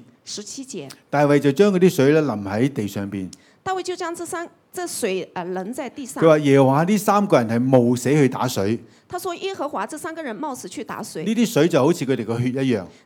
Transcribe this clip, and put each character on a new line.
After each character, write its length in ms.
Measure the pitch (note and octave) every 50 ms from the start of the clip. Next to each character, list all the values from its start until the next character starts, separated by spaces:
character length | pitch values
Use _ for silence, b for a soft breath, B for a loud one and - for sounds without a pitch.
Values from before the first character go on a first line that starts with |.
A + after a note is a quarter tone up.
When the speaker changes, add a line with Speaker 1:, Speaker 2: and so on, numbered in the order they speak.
| - _ _ _ _
Speaker 1:
十 180 | - - -
七 240 | G#3 - - C#4 C4
節。 240 | - - F3+ C#3 C3 - B B B
Speaker 2:
大 140 | - C#3+ D3
衛 120 | C#3+ D3 C#3+
就 140 | C#3+ C#3+
將 200 | C3+ - G3+ G#3
嗰 60 | F#3+ F3+
啲 120 | F#3 F3+
水 220 | - - C3 C#3+
呢 80 | D#3 D#3+
淋 240 | D3+ C3+ G#2+ G#2 G2
喺 240 | G2 G2+ A2 C3 C#3
地 160 | C3+ - G#2 F#2+
上 200 | - G#2 G2+ G2
邊。 200 | G2 G2 F#2 F2 - B B B B B
Speaker 1:
大 100 | B F#4+
衛 100 | F#4+ F#4
就 120 | F4 F4+ F4+
將 180 | E4+ F4+ E4+
這 140 | F4 F4 E4+
三-， 220 | E4 F#4 E4+ E4+ - _ _ _ _
這 120 | - F#4 F4+
水， 420 | - - - B3 G3 F#3 F#3 D3 - -
呃， 100 | F3 E3+
淋 280 | F3+ F#3 F#3 F3+ G#3
在 160 | C4 D#4 C4+ A3+
地 140 | - - C4+
上。 180 | - - -
Speaker 2:
佢 40 | D#3 E3
話： 100 | D#3 D#3
「耶 180 | D3 C#3 C3+ C#3
和 80 | C3+ C3
華 120 | C3+ D3 E3+
呢 140 | F#3 G#3+ G3
三 260 | G#3 A3 G3 G#3 G3+
個 100 | - E3 C3
人 80 | A#2 G#2+
係 120 | A#2 A#2+
冒 340 | B2+ C3 C3+ B2+ A#2+ A#2+ B2
死 160 | A#2+ - B2+
去 180 | D3 D#3 C#3 A#2+
打 200 | - F#2+ A#2 B2+
水。」 320 | - - G2 G#2 A#2 A#2 - b b b b b
Speaker 1:
他 80 | F4+
說： 180 | F4+ - G4 G4
「耶 180 | - - G4 G4
和 140 | F#4 C#4 D4
華 180 | D#4 - D4+
這 100 | E4 D#4+ D4+
三 140 | - D#4+
個 80 | D#4+ E4
人 120 | D#4+ B3+ -
冒 180 | G3+ D4+ D4+ B3
死 140 | B3 - F#3
去 140 | - D4
打 180 | A3 - E3+ -
水。」 200 | - - - E3+ D#3+
Speaker 2:
呢 60 | G#3 A3+
啲 120 | A#3+ A#3
水 220 | - - C#3+ D#3 E3+
就 120 | E3 C3+
好 120 | B2+ D#3+
似 120 | F3 - C#3
佢 100 | A#2+ C3
哋 80 | A#2+ A2
個 140 | G#2 A2+ A#2
血 80 | A#2+ B2+
一 260 | B2 C3+ C3+ C3 A#2
樣。 80 | G2 F2 E2+ b b b